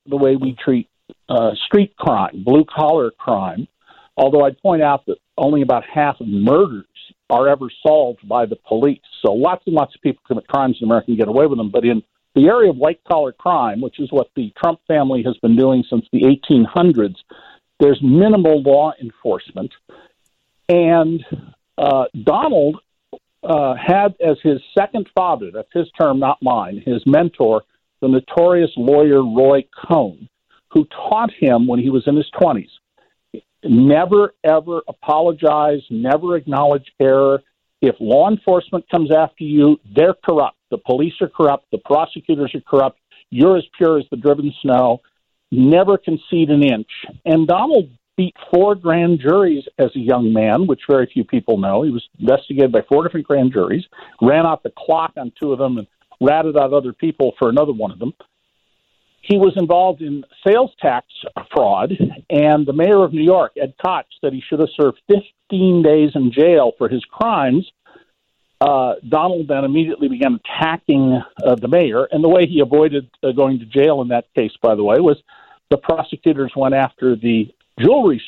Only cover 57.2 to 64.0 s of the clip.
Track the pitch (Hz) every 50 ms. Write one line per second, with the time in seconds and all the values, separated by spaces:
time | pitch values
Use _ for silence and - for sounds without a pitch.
57.2 | 139 123 - - 135 120 117 139 151 147 135 110 110 101 90 90 110 123 - _
58.2 | - _ _ _ _ _ _ _ _ _ _ _ _ _ _ _ _ _ _ _
59.2 | _ - 202 202 190 190 - 196 175 156 175 175 185 185 180 139 165 147 143 143
60.2 | 131 _ _ _ - 190 202 233 262 - _ - - 147 127 123 - _ - -
61.2 | - - - - - - - 151 131 101 98 95 101 147 190 - - - - -
62.2 | - - - 147 147 151 151 151 151 139 135 151 165 190 208 196 190 165 135 160
63.2 | 151 170 185 185 156 113 - - 143 165 143 _ - 180 185 160